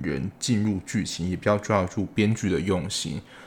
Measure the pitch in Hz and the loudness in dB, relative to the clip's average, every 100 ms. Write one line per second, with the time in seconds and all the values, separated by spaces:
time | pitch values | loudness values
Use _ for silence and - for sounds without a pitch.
0 | 78 69 87 - - 110 107 95 - 110 | -4 -2 -4 -4 0 2 2 0 -2 -2
1 | 82 - 87 87 107 104 - 104 90 - | -2 -4 -2 0 2 2 2 0 2 -2
2 | 95 - 107 113 95 82 92 90 - - | -2 2 2 2 2 0 2 0 0 -4
3 | - 87 - - | -4 -6 -10 -20